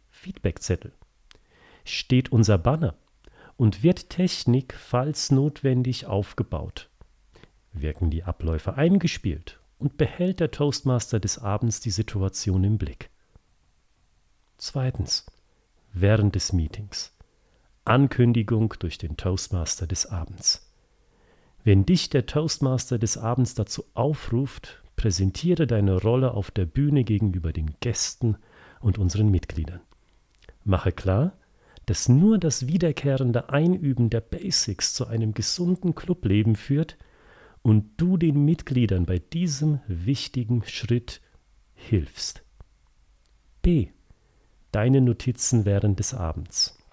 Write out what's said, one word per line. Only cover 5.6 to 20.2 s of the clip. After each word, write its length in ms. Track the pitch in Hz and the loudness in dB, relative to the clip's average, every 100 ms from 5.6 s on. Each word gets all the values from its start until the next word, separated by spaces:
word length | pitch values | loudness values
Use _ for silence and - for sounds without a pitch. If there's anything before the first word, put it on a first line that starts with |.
| 139 127 127 127 - | 0 0 0 -4 -4
aufgebaut? 840 | 101 101 - - 80 73 - - _ _ _ _ - - _ _ | -2 -2 -4 -6 -6 -8 -12 -18 _ _ _ _ -20 -20 _ _
Wirken 380 | - 76 76 85 | -8 -6 -2 -2
die 140 | 78 | -2
Abläufe 500 | 87 82 80 80 - | -4 -6 -4 -4 -4
eingespielt 840 | 113 160 190 160 - - 76 - - _ _ | 0 2 2 0 -4 -6 -6 -10 -20 _ _
und 200 | 143 - | -6 -2
behält 420 | 151 - 180 185 | -2 0 -2 0
der 100 | 160 | -2
Toastmaster 720 | - 147 135 135 123 - 110 | 0 -2 -2 0 -2 0 -2
des 180 | 101 - | -2 -4
Abends 400 | 101 104 120 107 | -4 -2 -2 -4
die 140 | - | -4
Situation 720 | 98 110 101 95 - - 92 | -4 -4 -2 -4 -2 0 2
im 120 | 95 107 | 2 0
Blick? 340 | 73 - - _ _ _ _ _ _ _ _ _ _ _ _ _ _ _ | -2 -8 -16 _ _ _ _ _ _ _ _ _ _ _ _ _ _ _
Zweitens, 680 | - 139 131 127 92 - - - _ _ _ _ _ | -10 -4 -2 -2 -4 -4 -6 -20 _ _ _ _ _
während 420 | 90 98 107 101 | 0 4 6 4
des 180 | 98 - | 0 0
Meetings. 640 | 90 78 - 104 - - _ _ _ _ _ _ _ | 0 -2 -6 -12 -12 -14 _ _ _ _ _ _ _
Ankündigung 880 | - 120 139 - 120 117 107 113 110 - | 2 4 4 4 4 4 2 0 0 -2
durch 180 | 87 - | -8 -8
den 180 | 82 73 | -10 -6
Toastmaster 720 | 92 92 - 90 82 - 82 | -4 -4 -4 -4 -4 -6 -4
des 200 | 87 - | -4 -6
Abends. 640 | 90 | -8